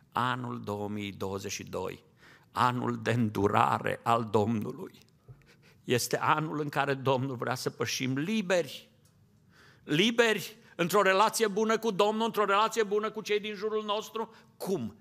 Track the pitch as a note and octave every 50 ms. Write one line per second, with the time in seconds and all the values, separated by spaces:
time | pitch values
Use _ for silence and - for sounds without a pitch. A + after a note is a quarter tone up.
0 | _ _ - - A#2+ B2+ B2 B2+ B2 A#2+ A#2+ A#2 A2 G#2 G#2 G#2 G#2 G2+ G#2 G#2
1 | G2+ G2+ F#2+ G2 G2+ F#2+ G2 G2 G#2 G2+ - - F#2+ F#2 F#2 F2+ F#2 F#2+ F2 -
2 | _ _ _ _ - - - - _ _ - - B2 B2 B2 B2 A#2+ A#2 A#2+ A2+
3 | A2+ A#2 A2+ A#2+ A#2 G#2 G#2 G2+ G2 G#2 A2 A2+ A#2+ - A2+ A2+ - G#2 - -
4 | - A#2 A#2 A#2+ A2+ G#2+ G#2+ A2 G#2 A2+ A#2 G#2 - - - - - - - -
5 | - _ _ _ _ - - _ _ _ - _ _ - _ _ - C3+ B2 A#2+
6 | - - - - A#2 C3+ D#3 D3+ D#3 - D#3+ D3 D3+ C#3+ - D3 C#3 C#3+ C3+ C3+
7 | C3 C#3 C3+ A#2+ C3+ C3+ B2+ A#2 B2 A#2+ B2+ - - C#3 - - A#2+ - - -
8 | C3 B2+ C3 C#3 D#3 G3+ A3 A3 F#3 F3+ F#3+ F3 D3+ B2+ - - - _ _ _
9 | _ _ _ _ _ _ _ _ _ _ _ - - - - _ - - D3+ D#3+
10 | G#3 A#3+ A#3 A#3+ A#3 A3 G#3 F#3 - - - - - - - - F3 E3+ G3 G#3
11 | F#3+ F#3+ F#3+ F#3+ A3 G#3 - - A3 G#3 F#3 A3 A3 A3 A3+ G#3+ A3 A3+ F#3+ E3+
12 | G#3 G#3 G#3+ A3 A3+ A3 - G#3 G#3 F#3+ G3 G#3 A3 G#3+ G#3+ A3+ G#3 F#3+ G#3 G#3
13 | G#3+ G#3+ G#3+ A3 F#3+ - G#3 G#3 G3+ G#3+ G#3+ F#3 G#3 G#3+ G#3+ G#3+ G#3+ G#3 G3+ A3
14 | G#3+ - - A3 A3 - - - - _ _ - - F#3 G3 D3 A2+ - - -